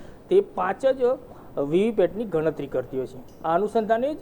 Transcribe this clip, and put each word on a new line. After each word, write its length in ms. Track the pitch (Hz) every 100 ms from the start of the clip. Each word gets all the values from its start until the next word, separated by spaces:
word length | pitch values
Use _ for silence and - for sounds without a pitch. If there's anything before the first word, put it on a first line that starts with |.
| - - -
તે 120 | 185
પાંચ 440 | 196 - 185 - 269
જ, 180 | 262
અ, 580 | 247 262 - - - -
વી 220 | 143 170
વી 80 | 220
પેટની 340 | 208 175 196 226
ગણતરી 420 | 165 160 156 139
કરતી 300 | 131 123 131
હોય 100 | 123
છે. 360 | 127 - -
આ 120 | 160 170
અનુસંધાને 580 | 202 226 208 226 269
જ 40 | 311